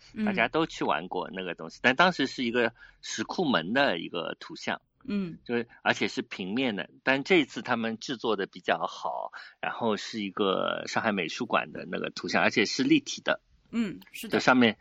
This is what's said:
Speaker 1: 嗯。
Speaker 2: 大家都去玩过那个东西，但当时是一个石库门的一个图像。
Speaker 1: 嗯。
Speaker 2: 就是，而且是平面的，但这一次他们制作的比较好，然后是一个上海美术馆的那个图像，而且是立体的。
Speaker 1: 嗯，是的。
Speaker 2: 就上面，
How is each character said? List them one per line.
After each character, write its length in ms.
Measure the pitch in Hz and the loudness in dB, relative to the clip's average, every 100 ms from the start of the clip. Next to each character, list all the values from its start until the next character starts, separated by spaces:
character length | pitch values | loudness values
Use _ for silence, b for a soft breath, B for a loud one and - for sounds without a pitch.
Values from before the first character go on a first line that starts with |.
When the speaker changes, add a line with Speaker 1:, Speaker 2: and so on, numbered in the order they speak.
| b | b
Speaker 1:
嗯。 100 | - | -4
Speaker 2:
大 80 | 214 | -2
家 140 | 190 175 | 2 2
都 180 | 156 | 2
去 200 | 160 - | 0 0
玩 240 | 131 73 92 | 0 0 -2
过 200 | 90 82 | -6 -6
那 100 | 92 | -6
个 120 | 92 | -8
东 140 | 85 82 | -8 -10
西， 120 | - | 0
但 140 | 123 131 | 2 6
当 160 | 180 | 4
时 160 | 175 135 | 4 -2
是 160 | - | -2
一 80 | 120 | 0
个 200 | 120 113 - b b | 2 2 0 b b
石 220 | - - | -10 -6
库 200 | - - | -4 -2
门 280 | 160 92 80 | 2 2 2
的 260 | 123 139 87 | 2 2 0
一 100 | 82 | -4
个 280 | 85 80 - | -6 -6 -8
图 160 | - | -14
像。 260 | - - - _ _ | -12 -6 -6 _ _
Speaker 1:
嗯。 320 | - 202 180 - | -6 -4 -4 -8
Speaker 2:
就 120 | - 120 | -6 -4
是， 120 | 113 b | -4 b
而 100 | - | 0
且 140 | - 104 | 2 0
是 160 | - | -2
平 320 | - - 92 | -6 -6 -4
面 220 | 113 135 101 | -2 -2 -2
的， 120 | - - | -6 -4
但 220 | - 135 | 0 0
这 140 | 135 185 | 4 4
一 60 | |
次 160 | 135 - | 4 -2
他 160 | 110 120 | -2 -2
们 220 | 113 110 | -2 -4
制 180 | - 127 | -6 -4
作 200 | 123 101 | 0 0
的 100 | 95 | -2
比 140 | 92 | -4
较 260 | - 85 87 | -2 0 -2
好， 460 | - - 64 - B B B | -6 -6 -6 -8 B B B
然 120 | - | -8
后 240 | - 117 101 | -4 -2 -2
是 260 | - 113 | -4 -8
一 80 | 101 | -6
个 540 | 92 101 92 90 85 - | -2 0 2 0 -4 -4
上 160 | 117 | -2
海 80 | 107 | 0
美 180 | 101 80 | 0 -2
术 160 | - | -4
馆 280 | 117 78 64 | -2 0 -2
的 120 | - 82 | -8 -8
那 80 | 92 | -6
个 100 | 90 | -6
图 180 | - 92 | -6 -2
像， 120 | 95 | 2
而 80 | 95 | 4
且 160 | - | 4
是 200 | 101 - | 2 2
立 160 | 135 156 | 4 4
体 200 | - - | 2 -4
的。 180 | - - _ _ _ | 0 0 _ _ _
Speaker 1:
嗯， 260 | 226 214 - - | -4 -4 -6 -14
是 160 | - 220 | -14 -2
的。 100 | 214 | 2
Speaker 2:
就 0 | |
上 180 | - 127 | 6 8
面， 220 | 117 - | 6 4